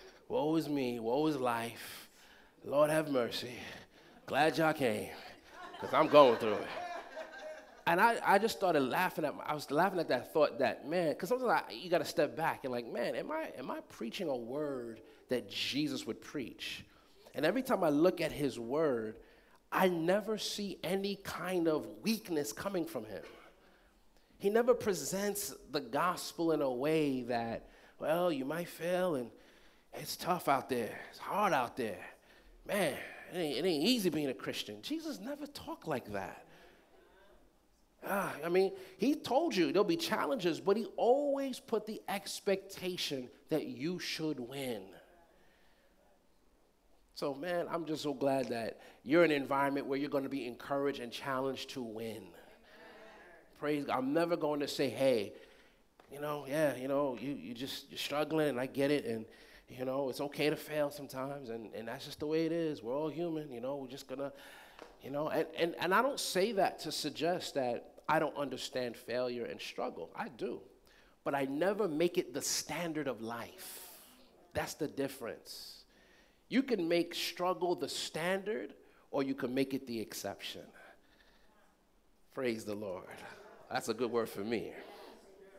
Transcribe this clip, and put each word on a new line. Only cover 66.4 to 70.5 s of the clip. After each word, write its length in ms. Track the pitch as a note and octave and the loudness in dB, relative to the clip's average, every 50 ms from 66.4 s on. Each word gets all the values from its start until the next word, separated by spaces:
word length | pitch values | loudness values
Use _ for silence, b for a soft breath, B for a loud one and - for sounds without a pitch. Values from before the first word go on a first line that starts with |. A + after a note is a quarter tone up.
| F#3+ A3+ G#3 | 2 2 4
that 260 | F#3+ F3 C3 - - | 2 2 2 2 -2
to 120 | - D#3+ - | -8 -6 -6
suggest 600 | - - D3+ B2+ - D3 E3+ F3+ D#3 - - - | -4 -4 -4 -4 0 0 0 0 0 -4 -4 -2
that 400 | C#3+ B2+ A#2+ A#2+ - - - - - - - | 0 0 0 -2 -4 -6 -12 -20 -10 0 2
I 80 | D3+ | 2
don't 180 | D#3+ - - - | 4 4 2 0
understand 640 | C#3 C#3+ C3 C3 A#2 - - - C3 B2 A#2+ A2+ | -4 -4 -4 -4 -6 -8 -6 -4 -4 -4 -4 -6
failure 480 | - - - A2+ B2 B2+ B2 B2 A#2+ A#2 | -10 -8 -4 -2 -2 -2 -2 -2 -4 -6
and 160 | - G2 G#2+ | -6 -6 -8
struggle. 480 | - - - - - - - - E2 - - | -10 -10 -6 -6 -6 -6 -6 -8 -12 -10 -8
I 140 | - G#3+ - | -8 -8 -8
do. 320 | B2 G#2+ F3 - | -6 -6 -6 -6